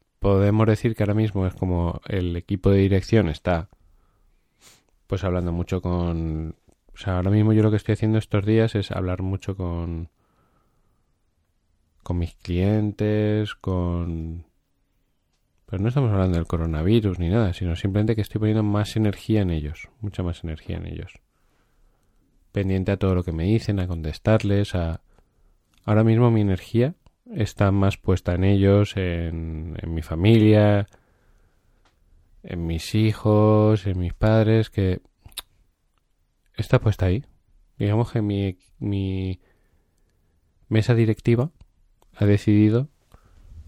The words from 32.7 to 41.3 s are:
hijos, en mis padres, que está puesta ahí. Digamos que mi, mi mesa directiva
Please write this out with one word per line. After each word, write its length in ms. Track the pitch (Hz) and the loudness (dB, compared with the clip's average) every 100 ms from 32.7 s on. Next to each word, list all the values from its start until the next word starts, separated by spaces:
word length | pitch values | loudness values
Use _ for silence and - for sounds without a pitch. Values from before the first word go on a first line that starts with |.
| 82 - | -6 -2
hijos, 920 | 107 110 107 107 104 107 107 107 107 101 | 0 0 0 2 4 6 4 4 2 -2
en 120 | 92 | -4
mis 160 | 87 | -4
padres, 560 | - 107 110 107 113 110 | -2 2 4 4 2 0
que 300 | - 95 90 - _ - - - _ _ _ _ _ _ _ _ _ _ - | -2 -2 -2 -8 _ -20 -20 -20 _ _ _ _ _ _ _ _ _ _ -10
está 220 | - 127 | 0 2
puesta 260 | 110 - 92 | 2 0 0
ahí. 180 | 98 - _ _ _ _ - | -2 -6 _ _ _ _ -4
Digamos 340 | 104 110 117 | -2 0 -2
que 100 | 117 | -2
mi, 360 | 104 101 98 92 _ _ | -2 -2 -2 -6 _ _
mi 640 | 104 98 95 95 95 90 _ _ _ _ _ _ _ _ _ _ _ _ _ | -6 -4 -4 -4 -6 -8 _ _ _ _ _ _ _ _ _ _ _ _ _
mesa 260 | 110 107 | 0 2
directiva 560 | 117 110 107 - | 2 2 0 0